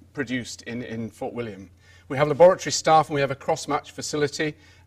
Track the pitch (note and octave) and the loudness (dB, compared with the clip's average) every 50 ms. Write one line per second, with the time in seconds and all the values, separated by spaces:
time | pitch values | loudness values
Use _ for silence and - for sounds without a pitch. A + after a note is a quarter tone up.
0 | _ _ - D3 C3+ A2+ B2+ B2+ A2+ - - - - - A#2 A#2+ B2 - A2+ A2+ | _ _ -10 -10 -8 -6 -6 -6 -6 -8 -14 -16 -14 -12 -10 -10 -10 -10 -10 -10
1 | A2+ G#2+ - - - B2 - A#2+ A#2+ A2 G2 F#2+ F#2+ F2 _ _ _ _ - - | -10 -10 -10 -10 -10 -10 -8 -8 -8 -8 -10 -14 -16 -20 _ _ _ _ -20 -20
2 | _ - C#3+ C3 D3+ D3+ C#3+ C3 E3+ F3+ F#3+ - - D3+ - - - E3 D#3+ D#3 | _ -8 -2 0 0 2 6 8 8 8 8 6 0 -4 -6 -2 2 4 4 4
3 | D3+ - D3 C#3+ C#3 C3+ C3+ - - - E3 - - - E3+ D3 - - - - | 4 2 0 -2 -2 -2 -2 -4 -4 -4 -4 -4 -4 -4 -4 -4 -4 -8 -14 -12
4 | - - - D3+ D3 C#3+ - - D#3+ D3+ D3+ _ _ - - _ _ | -10 -6 -4 -2 -2 -2 -2 -2 -4 -4 -6 _ _ -20 -20 _ _